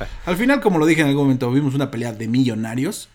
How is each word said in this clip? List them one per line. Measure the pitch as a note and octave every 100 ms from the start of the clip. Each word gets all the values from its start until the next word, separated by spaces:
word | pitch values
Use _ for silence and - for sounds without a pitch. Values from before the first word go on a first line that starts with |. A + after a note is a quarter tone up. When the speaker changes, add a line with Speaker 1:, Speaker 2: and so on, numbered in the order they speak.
| G#2
Speaker 1:
<laughs> | - -
Speaker 2:
Al | F3+
final, | B3+ C#4
como | G#3+ E3+
lo |
dije | D#3 D#3+
en | D3
algún | C#3+
momento, | C#3 B2+ B2
vimos | C3 C#3+
una | C#3 C3
pelea | A#2 A#2+
de | G#2+ A2
millonarios, | B2 B2+ A2 A2 A#2+ D3+ A3 -